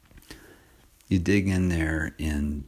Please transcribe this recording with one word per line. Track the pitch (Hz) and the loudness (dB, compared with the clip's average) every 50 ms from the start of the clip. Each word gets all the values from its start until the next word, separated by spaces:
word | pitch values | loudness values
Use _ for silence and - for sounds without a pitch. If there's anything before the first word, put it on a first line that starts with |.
| _ - - - - - - - - - - - - _ _ - - - _ _ - - | _ -20 -20 -20 -20 -20 -20 -20 -20 -20 -20 -20 -20 _ _ -20 -20 -20 _ _ -6 -2
you | 101 95 | -2 0
dig | 85 92 101 104 95 98 | 2 2 2 2 2 2
in | 95 92 92 90 | 2 2 2 2
there | 85 82 80 80 80 78 78 - - - | 2 0 0 0 -2 -2 -4 -4 -6 -6
and, | 76 78 73 73 73 73 73 71 69 | -4 -2 -2 -2 -2 -2 -4 -6 -8